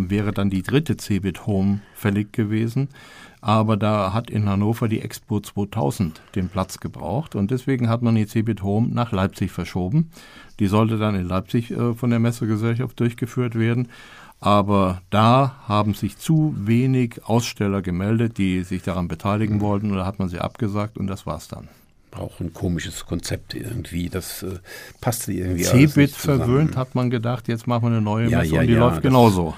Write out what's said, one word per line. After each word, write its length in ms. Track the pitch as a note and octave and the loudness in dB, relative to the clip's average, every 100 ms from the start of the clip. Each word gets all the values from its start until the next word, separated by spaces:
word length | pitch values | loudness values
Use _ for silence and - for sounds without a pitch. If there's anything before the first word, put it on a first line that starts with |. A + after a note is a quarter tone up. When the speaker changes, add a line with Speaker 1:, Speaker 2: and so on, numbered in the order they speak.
| F#2 | 0
Speaker 1:
wäre 220 | G2+ G#2 | 0 0
dann 160 | G2 G2+ | 0 0
die 140 | F#2+ | -2
dritte 340 | - B2+ D#3+ F#2+ | -2 -2 -2 -4
Cebit 500 | - G2 G2 - - | -2 -2 -2 -4 -2
Home 340 | G2 G2 G2+ - | 0 2 0 -4
fällig 380 | - G#2+ G2+ G#2 | -4 0 0 -2
gewesen. 560 | - G#2 A2 A#2 B2+ C3+ - - - - - | -2 -2 0 0 -2 -4 -8 -20 -20 -20 -6
Aber 340 | - A2 A2 G#2 | 0 2 4 2
da 360 | G#2+ G#2+ F#2 | 2 0 0
hat 160 | A2 A#2 | -2 -2
in 180 | A2 G#2 | -2 0
Hannover 400 | G2 G#2 A2+ A#2 | 2 0 0 -2
die 140 | A2 | -2
Expo 360 | A2+ - - G#2 | -4 -12 -4 -4
zweitausend 800 | - - G2+ - C#2+ - E2+ - - | -4 -6 -4 -2 -2 0 -2 -4 -8
den 140 | F#2+ F#2 | -4 -2
Platz 320 | F#2+ F#2+ - | -2 -4 -6
gebraucht 560 | - - D#2 A2+ - G#2+ | -12 -8 -4 -4 -4 -2
und 140 | G2+ | 0
deswegen 360 | C3 C#3 C3 A#2 | 0 0 0 0
hat 140 | A#2 | 2
man 140 | A#2+ A2+ | 2 2
die 100 | G#2 | 2
Cebit 360 | A2+ A2 G2 | 0 0 -2
Home 260 | G2+ G#2 B2 | 0 0 2
nach 200 | - A#2 | 0 0
Leipzig 400 | F#2+ F#2+ - G2 | 0 0 0 -4
verschoben. 580 | - F2 F#2+ F2+ D3+ D#3+ - - - - - | -4 -6 -4 0 0 0 -6 -20 -20 -18 -2
Die 80 | G2+ | 2
sollte 300 | G#2+ A2+ A2 | 4 4 2
dann 160 | G#2+ | 0
in 140 | G2 F2+ | 0 0
Leipzig, 420 | F#2 - B2 A#2 | -2 -2 -2 -2
äh, 240 | - A#2+ | -2 -2
von 160 | A#2 B2 | 0 0
der 80 | A#2 | 2
Messegesellschaft 800 | A#2 A#2 G#2+ G#2+ A#2 A#2 B2+ - | 2 0 -2 0 0 -2 -4 -2
durchgeführt 580 | A#2 A#2 A#2 B2+ B2 A2+ | -2 -2 -4 -2 -2 0
werden. 320 | A2+ A#2+ A#2+ - - - - - | 0 0 -2 -10 -20 -20 -20 -4
Aber 600 | G2+ G#2 G2 G2+ F#2 F#2 - | 2 4 4 4 2 0 -2
da 460 | G2+ A2+ C3 C3+ - - | 4 6 6 4 -2 -2
haben 260 | G#2 G#2+ | 0 0
sich 220 | G2 G2+ - | -2 -4 -4
zu 380 | - D#3+ D#3 G#2 | 0 2 2 0
wenig 680 | G2+ A#2 C3 C3 A#2+ - - | 2 2 4 2 0 -4 0
Aussteller 560 | A2+ A#2 - G2+ G2 | 0 0 -2 0 0
gemeldet, 560 | F2+ F2 G2+ A2+ A#2 A2+ | -2 -2 0 0 0 0
die 260 | F#2+ F#2 | 0 0
sich 180 | F2+ F#2 | -2 -6
daran 240 | - F2 E2+ | -4 -4 -4
beteiligen 500 | E2+ G2+ G#2+ A2 G#2 | -4 -2 0 0 0
Speaker 2:
Mhm. 40 | |
Speaker 1:
wollten, 300 | G#2 G2+ G#2 | 0 0 -2
und 60 | G2 | -2
da 80 | F#2 | -4
hat 120 | G2+ | -4
man 100 | F#2 | -4
sie 120 | F2 | -4
abgesagt 580 | - - G#2+ G#2 G#2 G#2+ | -6 -4 -4 -2 -4 -6
und 80 | G2 | -6
das 180 | F#2+ - | -6 -8
war's 200 | D2+ - | -10 -10
dann. 220 | - - - _ _ _ | -16 -16 -20 _ _ _
Speaker 2:
Auch 280 | G2 F2 - | -12 -12 -8
ein 140 | F2 | -10
komisches 500 | - F2+ E2+ E2+ - | -4 -4 -4 -6 -12
Konzept 480 | - F2 - - - | -8 -6 -4 -8 -8
irgendwie, 540 | - G#2+ A2+ - F2 F2 | -12 -8 -8 -8 -6 -6
das, 340 | F#2 - - | -6 -8 -10
äh, 120 | F2+ F#2 - - - - | -10 -10 -14 -18 -20 -6
passte 320 | - A#2 - | -4 -4 -4
irgendwie 320 | F#2+ F#2 F2 F2+ | -4 -2 0 4
alles 260 | A#2+ D3+ | 4 6
Speaker 1:
Cebit 40 | D3 | 4
Speaker 2:
nicht 180 | C#3+ - | 2 0
zusammen. 200 | D#3+ C#3 | -2 0
Speaker 1:
verwöhnt, 380 | A#2 C3 D#3 C3+ | 2 2 2 -2
hat 180 | B2+ | -4
man 160 | B2+ B2 | -2 -2
gedacht, 360 | B2 B2 B2 - | -2 -2 -4 -4
jetzt 180 | A#2 B2 | -6 -2
machen 160 | A#2+ | 0
wir 60 | A#2 | 2
eine 120 | A2+ | 2
neue 300 | G#2+ G#2+ A#2 | 0 0 2
Speaker 2:
Ja, 80 | - | 2
Speaker 1:
Messe 160 | E3 | 2
Speaker 2:
ja, 60 | D#3 | 2
Speaker 1:
und 40 | B2 | 4
die 40 | |
Speaker 2:
ja, 60 | A2+ | 6
Speaker 1:
läuft 180 | B2 D#2+ | 4 4
Speaker 2:
das, 60 | |
Speaker 1:
genauso. 520 | C#3+ B2+ A2+ F#2 D#2+ | 4 8 8 6 0